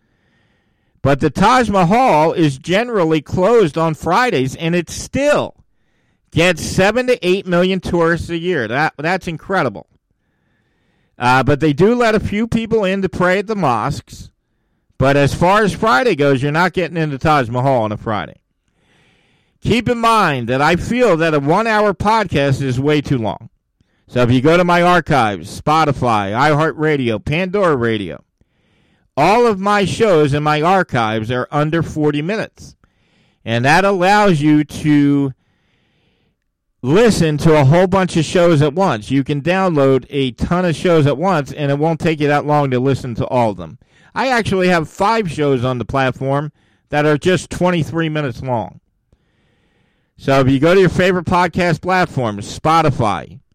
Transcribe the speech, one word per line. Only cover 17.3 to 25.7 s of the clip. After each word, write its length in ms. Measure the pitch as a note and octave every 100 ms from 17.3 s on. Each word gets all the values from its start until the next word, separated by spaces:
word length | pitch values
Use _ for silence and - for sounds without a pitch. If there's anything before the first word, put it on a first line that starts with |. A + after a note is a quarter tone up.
| D3 A#2
Mahal 340 | B2 C3+ C3
on 80 | G#2+
a 60 | G#2+
Friday. 440 | - G#2 D#2+ - _ _ _ _ _ _ _ _ _ _ _ _
Keep 280 | - A#3 A3+
in 100 | A#3+
mind 500 | A3+ A3+ F3+ C3+ A2+
that 120 | C3
I 140 | D3 E3+
feel 420 | - A#3+ A#3+ E3
that 180 | E3 D#3
a 40 |
one-hour 540 | C#3 F3+ A3+ G#3+ G#3
podcast 720 | F#3 G#3 A3 G3 D#3 C#3+ C3+
is 160 | C3+ B2
way 220 | C#3+ D3+
too 180 | - C3
long. 300 | G#2+ - - _ _ _ _ _ _
So 140 | A#2+
if 80 | B2
you 100 | B2+
go 160 | C#3 F3
to 60 |
my 180 | F3 F3
archives, 800 | F3 F3 D#3 C#3+ A2 G2 F2+ -
Spotify, 720 | -